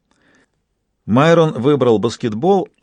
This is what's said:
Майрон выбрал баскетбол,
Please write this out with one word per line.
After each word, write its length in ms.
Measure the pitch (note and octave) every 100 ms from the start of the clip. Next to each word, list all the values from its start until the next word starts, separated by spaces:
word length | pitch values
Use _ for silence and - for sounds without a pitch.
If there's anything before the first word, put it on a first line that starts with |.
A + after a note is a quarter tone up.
| _ _ _ _ _ _ _ _ _ _ -
Майрон 480 | A#2 D#3 E3+ D#3+
выбрал 460 | - B2+ C#3+ B2 G#2+
баскетбол, 680 | A#2 - A#2+ G#2+ E3+ G3 - _